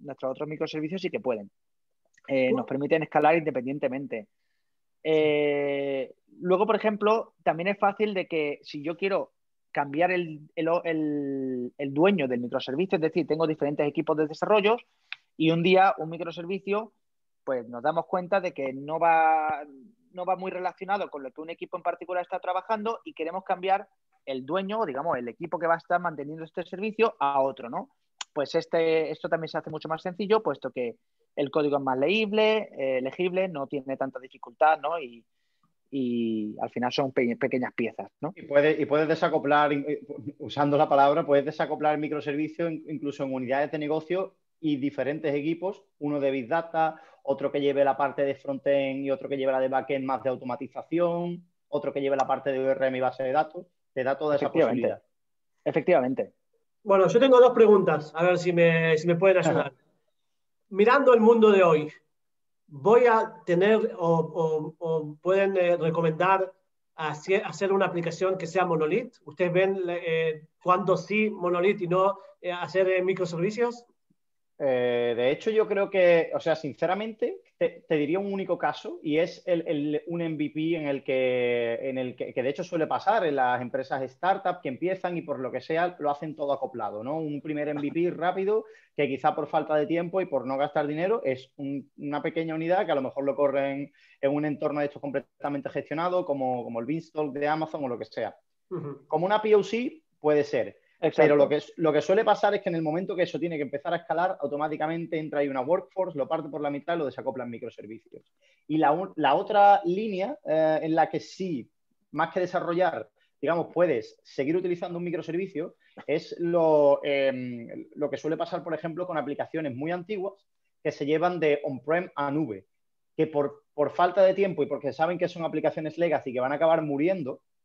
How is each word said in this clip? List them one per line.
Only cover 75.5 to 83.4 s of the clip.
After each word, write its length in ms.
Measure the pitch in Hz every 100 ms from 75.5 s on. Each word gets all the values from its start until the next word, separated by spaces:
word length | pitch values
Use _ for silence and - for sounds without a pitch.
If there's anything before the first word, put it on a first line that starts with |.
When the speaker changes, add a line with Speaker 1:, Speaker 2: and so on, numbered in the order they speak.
Speaker 2:
yo 180 | 214 214
creo 220 | 196 196
que, 400 | 190 175 170 160
o 60 | 147
sea, 160 | 165 156
sinceramente, 840 | 147 - 165 190 226 220 254 381 - _
te, 260 | 165 - -
te 80 | 156
diría 220 | 147 185
un 140 | 202
único 240 | 196 185 170
caso 440 | 151 147 170 247
y 160 | 156 151
es 240 | 175 - -
el, 180 | 170 165
el, 360 | 151 147 151 -
un 160 | 170
M 120 | 165 151
V 140 | 147
P 220 | 156 160 165
en 100 | 143
el 180 | 139
que, 760 | 139 131 127 127 123 120 117 117
en 160 | 135 131
el 180 | 127 123
que, 160 | -
que 100 | 131
de 60 | 127
hecho 160 | 143
suele 220 | 175 170 151
pasar 400 | 127 190 226 170
en 100 |
las 240 | 139